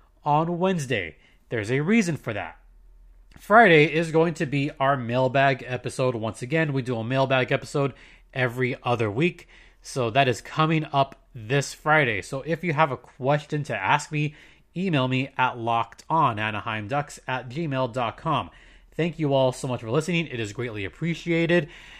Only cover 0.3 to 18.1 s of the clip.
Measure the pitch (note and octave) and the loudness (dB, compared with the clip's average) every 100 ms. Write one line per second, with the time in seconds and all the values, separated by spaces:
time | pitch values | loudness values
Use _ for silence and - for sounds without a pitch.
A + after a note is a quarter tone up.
0.3 | D3 E3 E3+ F#3 F3+ C3 A2 E2 - _ | 2 0 0 0 0 -2 -4 -4 -12 _
1.3 | _ _ A#2 G#2 C3 D#3 A3+ F3 C3+ - | _ _ -4 0 0 2 2 2 -4 -6
2.3 | G2+ E2 - - - - - - - - | -8 -8 -14 -20 -20 -20 -20 -20 -20 -20
3.3 | - - G#3+ G#3+ D#3+ D#3 D3+ E3 D#3+ E3+ | -20 6 8 10 8 6 2 2 2 2
4.3 | D#3 D3+ C#3 C#3+ - C3+ C#3 A2+ B2 C3 | 0 -2 -2 -4 0 0 0 0 0 2
5.3 | C3+ C3+ B2+ A#2+ B2+ B2 - B2+ A#2 A2 | 4 2 2 -4 -8 -6 -2 -2 0 -6
6.3 | - B2 D#3+ D3+ C3+ A#2+ A#2 A2+ C3+ C3+ | -6 -4 -2 0 -2 -2 -4 -2 0 2
7.3 | C3 B2+ C3+ - D3+ C#3 - - - _ | 2 2 -2 -2 -2 -2 -4 -20 -20 _
8.3 | C3 B2+ B2 B2+ B2+ B2 A#2 G#2+ G#2+ F3 | -2 -2 0 -4 -2 -2 0 0 0 -2
9.3 | - - - - _ - C#3 A#2 B2 C3 | -2 -16 -20 -20 _ -10 -4 0 2 2
10.3 | A2+ - - D#3 D#3+ D3+ C#3 C3+ - _ | 0 -4 0 2 0 0 -2 -2 -4 _
11.3 | B2 G#2+ C#3 C3 - D#3 D#3 B2+ G2+ - | -16 -4 -2 -2 -6 2 4 4 0 -6
12.3 | - D3+ E3 F3+ D3 D#3+ B2+ - - C3 | -10 -6 -4 -2 2 2 0 -12 -4 0
13.3 | D3 - D3 C#3+ G#2+ F#2+ D3 - D3+ D3+ | 0 0 -6 -4 -2 0 0 0 -4 -4
14.3 | - - _ _ E3+ F#3+ D3 B2+ C3 C3+ | -6 -20 _ _ -6 0 0 2 0 -2
15.3 | - B2+ B2 A#2 A#2 - - - D#3+ C#3 | -2 -2 -2 -2 -2 -2 -10 -4 0 0
16.3 | G#2+ G#2+ G#2+ A2+ G#2+ G#2 C#3+ C#3+ - - | 0 -4 -4 -6 -8 -4 -6 -6 -12 -8
17.3 | B2+ A#2+ C#3 D#3+ C3 B2+ B2 A#2 | -8 -6 -8 -4 -2 -2 -2 -4